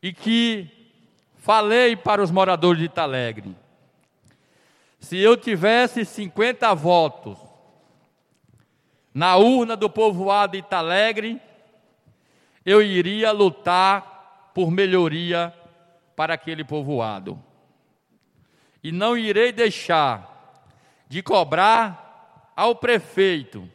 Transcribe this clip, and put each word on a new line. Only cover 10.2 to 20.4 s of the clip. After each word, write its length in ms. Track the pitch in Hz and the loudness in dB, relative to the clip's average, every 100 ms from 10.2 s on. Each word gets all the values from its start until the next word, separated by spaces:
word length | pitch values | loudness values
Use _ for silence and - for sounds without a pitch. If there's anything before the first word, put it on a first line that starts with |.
| 190 202 202 | 0 0 0
de 60 | 190 | -4
Italegre, 800 | 185 185 165 185 214 220 220 233 _ _ _ _ _ _ _ _ _ _ _ _ | -6 -4 -2 0 0 -2 -8 -10 _ _ _ _ _ _ _ _ _ _ _ _
eu 160 | - 208 | 2 4
iria 520 | 214 185 175 214 220 | 4 0 -2 0 -2
lutar 1200 | 214 196 - 175 180 190 196 - - - _ _ | 2 2 0 -2 2 2 0 -4 -20 -20 _ _
por 160 | - 175 | -4 -2
melhoria 840 | 180 196 185 170 156 175 175 170 170 - _ _ _ _ - | 0 0 2 0 -2 -4 -4 -4 -10 -20 _ _ _ _ -8
para 200 | 160 165 | -6 -6
aquele 280 | - 160 | -8 -12
povoado. 760 | 151 151 139 139 110 101 95 98 _ _ _ _ _ _ _ _ _ _ _ _ _ _ | -8 -8 -6 -4 -6 -8 -12 -16 _ _ _ _ _ _ _ _ _ _ _ _ _ _
E 80 | 156 | -10
não 260 | 170 214 240 | -4 -2 -2
irei 340 | 220 202 240 | 0 2 0
deixar 760 | 214 233 - - 165 143 110 92 - | 2 -2 -2 -2 0 0 -2 -10 -20